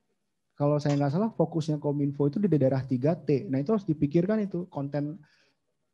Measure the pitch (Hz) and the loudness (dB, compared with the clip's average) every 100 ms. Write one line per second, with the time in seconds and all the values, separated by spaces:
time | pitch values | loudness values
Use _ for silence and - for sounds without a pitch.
0 | _ _ _ _ _ - 143 147 143 143 | _ _ _ _ _ -2 0 2 2 2
1 | 143 160 220 - 160 165 151 151 147 143 | 2 0 -2 0 -2 -2 -2 -2 -2 0
2 | 143 139 143 143 202 156 131 131 127 127 | -2 0 0 2 2 4 4 2 0 0
3 | 143 160 - 135 101 131 143 220 202 147 | 0 0 0 0 0 -2 0 0 0 0
4 | 143 170 185 220 202 175 175 147 139 143 | 2 2 2 0 -2 -6 -6 -6 -4 -4
5 | 147 165 - _ _ _ _ _ _ | -4 -8 -16 _ _ _ _ _ _